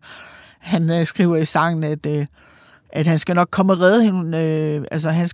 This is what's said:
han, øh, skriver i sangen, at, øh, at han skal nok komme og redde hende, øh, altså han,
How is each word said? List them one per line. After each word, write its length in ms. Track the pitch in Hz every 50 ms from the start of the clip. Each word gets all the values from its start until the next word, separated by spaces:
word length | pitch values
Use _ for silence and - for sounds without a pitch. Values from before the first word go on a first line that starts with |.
| - - - - - - - - - - _ _
han, 300 | - 170 196 165 165 160
øh, 160 | 165 170 165
skriver 300 | - - - 185 175 170
i 100 | 160 160
sangen, 380 | - - 160 160 170 170 160 156
at, 220 | 151 151 151 -
øh, 200 | 147 151 147 147 - _ _ _ _ _ _ _ _ _ _ _ _
at 180 | - 147 151
han 120 | 165 165 156
skal 160 | - - 175
nok 120 | 175 175 -
komme 220 | - - 190 190 190
og 60 | 175
redde 240 | 180 180 208 240 226
hende, 340 | 214 185 185 170 165 165
øh, 480 | 160 160 160 156 156 156 151 151 147 139 -
altså 180 | - 160 156 160
han, 200 | 160 170 175 170